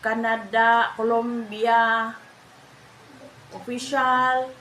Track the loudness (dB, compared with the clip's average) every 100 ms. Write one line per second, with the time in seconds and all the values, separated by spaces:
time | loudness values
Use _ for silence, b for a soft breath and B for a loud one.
0 | -4 -4 -2 -4 -2 2 4 4 2 -2
1 | 0 0 -2 -6 -8 -4 2 4 4 0
2 | -2 -10 -20 -20 -20 -20 -20 -20 -20 -20
3 | -20 -20 -20 -20 -20 -16 -10 -10 -4 0
4 | 2 2 2 0 -2 -10